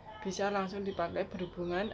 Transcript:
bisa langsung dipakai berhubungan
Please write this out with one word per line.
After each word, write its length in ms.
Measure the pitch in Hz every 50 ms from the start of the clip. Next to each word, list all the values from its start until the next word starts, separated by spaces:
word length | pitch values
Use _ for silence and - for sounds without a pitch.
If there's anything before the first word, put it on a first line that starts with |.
| - - - - -
bisa 240 | 190 180 - 196
langsung 400 | 208 202 196 190 185 202 202 196
dipakai 400 | 196 185 - 170 170 180 175 190
berhubungan 640 | - - 185 180 175 - 180 175 175 175 185 208 220